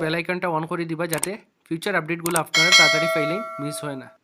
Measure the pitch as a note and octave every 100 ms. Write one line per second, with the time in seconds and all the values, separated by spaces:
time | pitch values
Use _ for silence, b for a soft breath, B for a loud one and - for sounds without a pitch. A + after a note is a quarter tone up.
0 | D#3+ E3 E3 F3+ F3+ D#3 D#3+ F3 E3+ D#3+
1 | E3+ D3+ F3 G#3 _ _ - E3 G#3 F#3
2 | D#3 E3+ E3+ D#3+ D3+ - E3 - D#3 D#3
3 | E3 D#3+ D3+ F3+ - - C#3+ D3 D3 C3+
4 | A2+ _